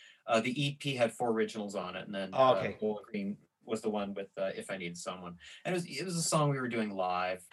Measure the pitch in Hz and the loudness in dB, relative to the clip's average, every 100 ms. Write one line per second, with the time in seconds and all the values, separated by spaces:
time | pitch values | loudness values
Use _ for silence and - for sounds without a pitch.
0 | - - - 117 123 135 143 - 143 127 | -20 -16 2 2 2 0 -2 0 -4 2
1 | 117 - 120 110 107 107 101 98 90 92 | 2 2 0 2 0 -2 -4 -4 -4 -8
2 | 104 98 95 131 127 117 110 - 107 104 | -6 -6 -2 6 8 8 2 0 -2 -2
3 | - 104 98 104 _ _ - 110 110 104 | -4 -4 -4 -6 _ _ -4 -2 0 -2
4 | 101 101 98 95 95 110 107 95 87 87 | -2 -6 -8 -4 -4 -4 -8 -6 -6 -8
5 | 95 92 90 87 - - 170 180 175 139 | -8 -8 -10 -12 -16 -10 -2 -2 -2 -6
6 | 185 170 156 160 147 135 123 117 104 98 | -4 -2 2 4 4 2 0 -2 -2 0
7 | 90 90 90 92 - | 0 0 0 -4 -10